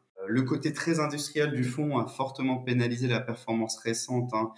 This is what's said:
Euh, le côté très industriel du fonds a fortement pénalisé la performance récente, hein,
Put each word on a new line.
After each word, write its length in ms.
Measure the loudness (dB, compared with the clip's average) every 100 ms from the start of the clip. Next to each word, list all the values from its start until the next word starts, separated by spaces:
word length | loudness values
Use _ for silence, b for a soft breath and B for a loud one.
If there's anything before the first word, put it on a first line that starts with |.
| _ -12
Euh, 60 | 0
le 140 | 2
côté 300 | 2 0 0
très 280 | -2 0 2
industriel 520 | 2 -2 -4 0 2
du 120 | 2
fonds 340 | 0 0 0 0
a 80 | -2
fortement 520 | -2 -4 0 0 0
pénalisé 500 | 2 2 2 2 2
la 100 | 2
performance 580 | 0 -6 -2 0 0 -2
récente, 540 | -2 -2 0 0 0
hein, 180 | 0 -2